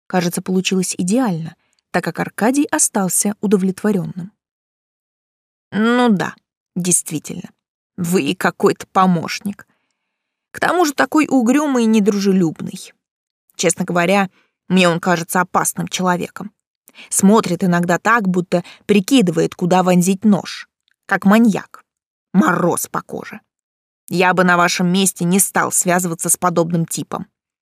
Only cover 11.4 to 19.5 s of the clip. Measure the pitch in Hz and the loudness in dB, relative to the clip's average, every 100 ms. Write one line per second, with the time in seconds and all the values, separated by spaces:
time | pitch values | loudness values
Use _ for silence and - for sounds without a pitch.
11.4 | 226 269 302 254 226 220 202 208 196 190 | 2 2 2 0 2 2 2 2 2 2
12.4 | 165 - - - - _ _ _ _ _ | 0 -2 -12 -14 -20 _ _ _ _ _
13.4 | _ - 170 - 180 175 175 202 190 _ | _ -4 -2 -2 -2 0 2 0 0 _
14.4 | _ _ - 185 175 165 185 170 170 190 | _ _ 0 4 4 2 0 -2 -2 -4
15.4 | 180 185 160 - 170 - 185 175 - - | -2 -2 -2 -4 -6 -4 -2 -2 -4 -12
16.4 | 202 _ _ _ _ - - - 190 220 | -16 _ _ _ _ -20 -8 2 4 4
17.4 | 202 170 190 175 175 170 208 233 190 180 | 2 -2 0 0 0 0 0 0 0 -2
18.4 | 175 175 - - - 208 190 269 175 160 | -2 -2 -4 -8 0 2 4 4 4 2
19.4 | 165 | -2